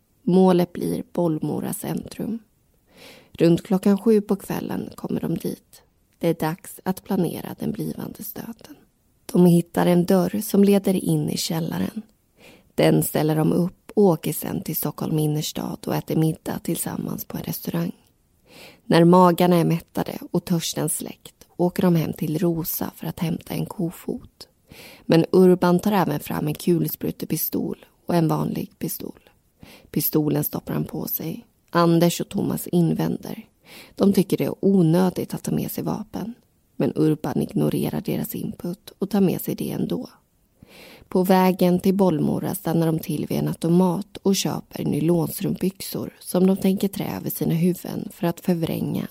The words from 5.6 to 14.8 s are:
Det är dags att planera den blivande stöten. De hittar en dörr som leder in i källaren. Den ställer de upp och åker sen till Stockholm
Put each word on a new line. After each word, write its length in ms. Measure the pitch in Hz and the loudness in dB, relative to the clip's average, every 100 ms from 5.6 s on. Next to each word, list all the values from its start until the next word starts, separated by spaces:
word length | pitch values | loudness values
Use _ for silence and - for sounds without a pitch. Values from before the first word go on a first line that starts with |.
| _ - _ _ _ - | _ -20 _ _ _ -4
Det 100 | 170 | -2
är 60 | |
dags 460 | 160 156 180 - - | 0 -4 -6 -12 -10
att 200 | - 190 | -6 -6
planera 520 | - 190 165 - - - | -4 -2 -2 -4 -12 -8
den 140 | - | -8
blivande 500 | - 160 - - - | -6 -8 -8 -10 -12
stöten. 540 | - - - - - - _ _ _ _ - | -14 -14 -14 -16 -20 -20 _ _ _ _ -2
De 140 | 180 175 | 4 6
hittar 400 | 170 - - 175 | 6 2 0 4
en 180 | 175 | 4
dörr 360 | 175 190 175 208 | 4 2 2 -4
som 220 | - 196 | 0 4
leder 300 | 202 202 196 | 6 4 2
in 360 | 185 - 156 147 | 0 0 0 -2
i 60 | - | -4
källaren. 640 | - 165 165 180 190 214 - _ _ _ - - _ | -4 -4 -4 -4 -6 -8 -14 _ _ _ -20 -20 _
Den 280 | - 160 156 | 2 4 4
ställer 340 | 156 143 156 156 | 2 0 0 0
de 160 | 165 | 2
upp 380 | 175 175 - - | 0 -2 -4 -4
och 80 | - | 4
åker 300 | 196 156 - | 4 4 -2
sen 300 | - - - | -6 -6 -6
till 140 | - | -6
Stockholm 420 | - | -6